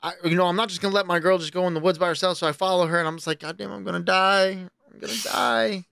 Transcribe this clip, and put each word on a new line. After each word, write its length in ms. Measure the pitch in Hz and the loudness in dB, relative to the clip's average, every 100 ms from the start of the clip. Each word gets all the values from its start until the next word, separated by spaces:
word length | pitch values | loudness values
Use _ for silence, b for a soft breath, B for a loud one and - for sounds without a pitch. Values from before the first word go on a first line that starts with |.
I, 100 | 160 175 | -8 -6
you 120 | 175 170 | 0 2
know, 100 | 180 | 2
I'm 100 | 175 | 2
not 120 | 220 | -2
just 120 | 175 | -2
gonna 140 | 202 | 0
let 120 | 196 185 | 0 2
my 120 | 175 | 2
girl 200 | 165 185 | 4 2
just 140 | 156 | 2
go 140 | 175 180 | -2 -2
in 80 | |
the 60 | 165 | 0
woods 180 | 160 170 | 0 2
by 80 | 175 | 0
herself. 320 | 156 185 175 | 0 -2 0
So 80 | 165 | -2
I 60 | |
follow 340 | 147 190 180 170 | 0 0 2 2
her, 120 | 170 | 2
and 100 | 165 | -2
I'm 80 | 160 | -4
just 100 | 160 | -6
like, 140 | 151 | -6
God 160 | 151 175 | -6 -10
damn, 160 | 202 | -10
I'm 120 | - | -10
gonna 160 | 190 175 | -8 -6
die. 680 | 175 185 190 196 190 190 180 _ _ | 0 2 4 4 2 -2 -12 _ _
I'm 60 | - | -16
gonna 120 | - 226 | -10 -8
die. 600 | - - 123 117 113 143 180 | -4 0 2 2 0 -2 -10